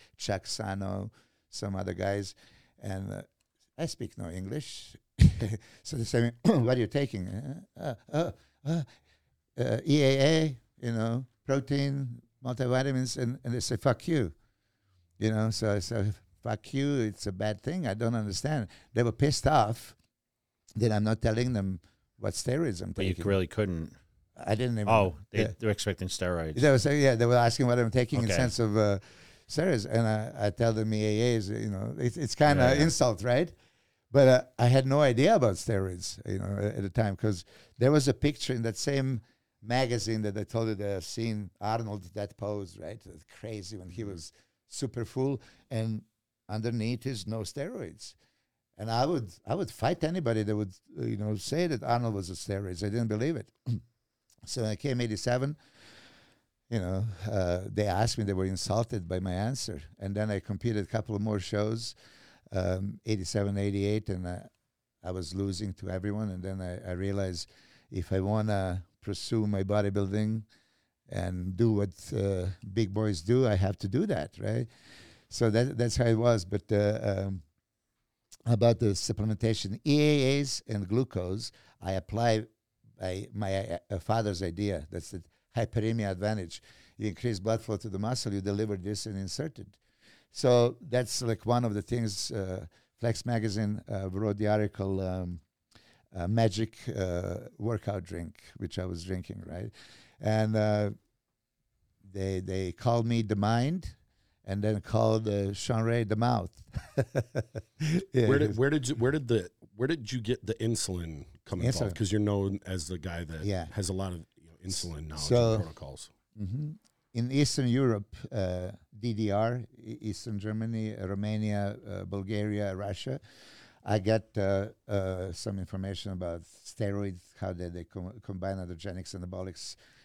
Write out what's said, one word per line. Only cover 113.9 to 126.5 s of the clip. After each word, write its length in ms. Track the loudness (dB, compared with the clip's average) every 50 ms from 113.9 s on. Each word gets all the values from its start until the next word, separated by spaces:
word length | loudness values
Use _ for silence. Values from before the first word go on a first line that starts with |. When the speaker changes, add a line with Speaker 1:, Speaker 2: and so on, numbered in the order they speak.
| -2
Speaker 3:
lot 200 | -4 -4 -4 -6
of, 60 | -10 -12 -16 _
you 80 | _ -20
know, 100 | -20 -20 -14 -10 -8
insulin 380 | -6 -6 -6 -6 -8 -8 -10
knowledge 160 | -10 -8 -4 0
Speaker 1:
So 320 | 4 4 6 6 4 4
Speaker 3:
and 80 | 2 0
protocols. 480 | -4 -8 -14 -14 -14 -14 -16 -18 -20 _ _ _ _ -12 -8
Speaker 1:
Mm-hmm. 300 | -6 -6 -4 -4 -6 -6 -10 -12 _ _ _ _ _ _ -4
In 160 | -4 -2 0
Eastern 360 | 2 2 2 2 2 2 2
Europe, 480 | 2 4 4 4 4 2 0 -2 -8 -14 -16 -12 -6
uh, 400 | -4 -2 -2 -2 -2 -4 -6 -8 -10 -14 _ _ -12
D 160 | -6 -4 -4 -2
D 180 | 0 0 2
R, 300 | 2 2 2 0 0 -4 -8 -10 _ -18 -16
E-, 120 | -14 -12 -10
Eastern 380 | -8 -8 -8 -8 -8 -8 -6 -6
Germany, 560 | -4 -4 -4 -4 -4 -4 -4 -4 -4 -6 -6
uh, 120 | -6 -6
Romania, 720 | -4 -4 -2 -2 -2 -2 0 0 0 0 0 -2 -2 -4 -8 -12
uh, 180 | -12 -10 -10 -8
Bulgaria, 680 | -8 -6 -6 -4 -4 -4 -2 -2 -2 -2 -2 -2 -2 -4
Russia, 440 | -4 -6 -6 -6 -6 -6 -8 -8 -8 -10 -16 -20 -20 -20 -20 -20 -20 -20 -20 _ _ -4
I 160 | -2 -2 0
got, 240 | 2 2 2 2 0 _ -2
uh, 300 | 0 0 2 2 0 0 -2 -8 _ _
uh, 440 | -2 -2 0 0 0 -2 -4 -6 -8 -8
some 260 | -8 -6 -6 -6 -6
information 520 | -6 -6 -6 -6 -6 -6 -6 -8 -8 -8 -6
about 300 | -6 -6 -6 -6 -8 -10
steroids, 800 | -16